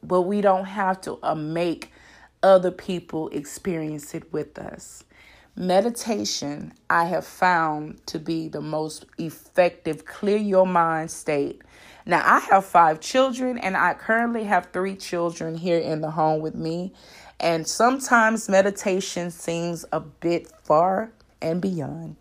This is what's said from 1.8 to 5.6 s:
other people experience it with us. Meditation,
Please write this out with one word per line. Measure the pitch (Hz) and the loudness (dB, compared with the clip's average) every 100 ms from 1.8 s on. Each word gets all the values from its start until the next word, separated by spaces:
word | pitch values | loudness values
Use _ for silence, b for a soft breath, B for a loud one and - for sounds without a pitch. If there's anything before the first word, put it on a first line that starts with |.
| - B B B B _ | -10 B B B B _
other | 190 190 180 | 6 6 6
people | 180 - 175 - 160 160 | -4 -8 -8 -6 -8 -6
experience | - 147 - - 165 156 151 147 | -8 -10 -10 -6 -4 -6 -8 -10
it | 151 - | -14 -8
with | 156 151 - | -8 -8 -12
us. | - - - - _ b b b b | -14 -16 -20 -20 _ b b b b
Meditation, | - | -8